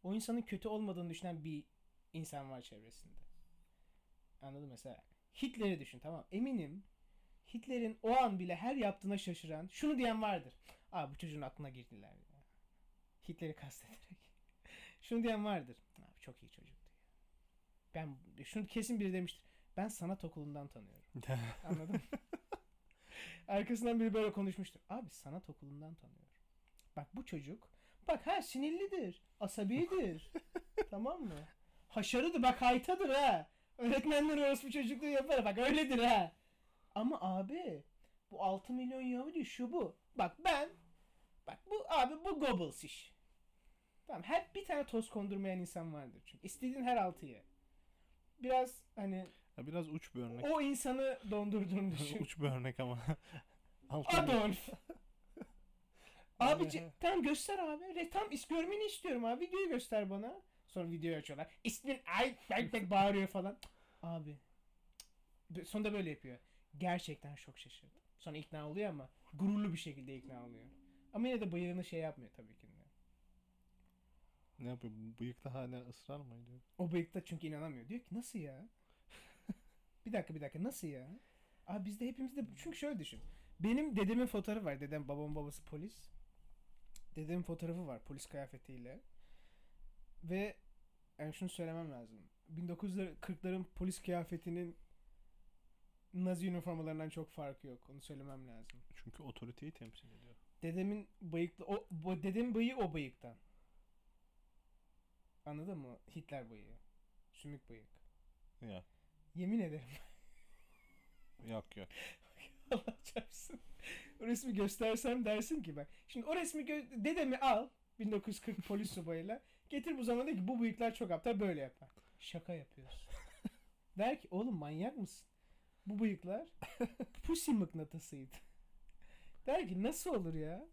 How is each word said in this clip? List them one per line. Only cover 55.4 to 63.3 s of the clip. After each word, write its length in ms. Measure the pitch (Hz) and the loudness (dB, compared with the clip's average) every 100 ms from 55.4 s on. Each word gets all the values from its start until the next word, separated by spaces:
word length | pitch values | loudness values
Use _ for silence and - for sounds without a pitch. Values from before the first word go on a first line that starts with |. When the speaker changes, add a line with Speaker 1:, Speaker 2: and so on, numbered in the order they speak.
| - - - - _ - - - - - | -16 -16 -20 -20 _ -20 -20 -20 -20 2
Speaker 1:
Abi 240 | 247 302 | 6 6
Speaker 2:
Yani 80 | 330 | 4
Speaker 1:
ce-, 180 | 320 165 - | 0 -6 2
tamam 240 | 349 370 | 4 6
göster 360 | 285 294 - 392 | 4 2 0 0
abi. 240 | 330 302 | 0 -2
Re-, 260 | 370 339 339 | -4 -4 0
tam 180 | 381 415 | 0 0
is-, 180 | 285 - | -4 0
görmeni 340 | 330 330 415 427 | 0 2 0 0
istiyorum 400 | - 381 247 226 | -2 0 2 2
abi. 200 | 247 349 | 0 0
Videoyu 220 | 370 381 | 0 2
göster 400 | 247 - 220 196 | 0 2 2 2
bana. 320 | 196 226 381 - _ _ | -2 -4 -8 -16 _ _
Sonra 260 | 190 170 | -4 -2
videoyu 260 | 170 165 160 | 0 0 0
açıyorlar. 300 | 151 139 165 - | -4 -8 -8 -4
"İsmin 380 | 233 - 262 262 - 190 | -4 -2 -2 -4 0 2
ay, 180 | 262 240 - | 2 2 0
ay, 200 | 202 240 | 0 2
ay," 160 | 226 190 | 0 4
bağırıyor 380 | 196 196 202 | 8 8 8
falan. 300 | 196 | 4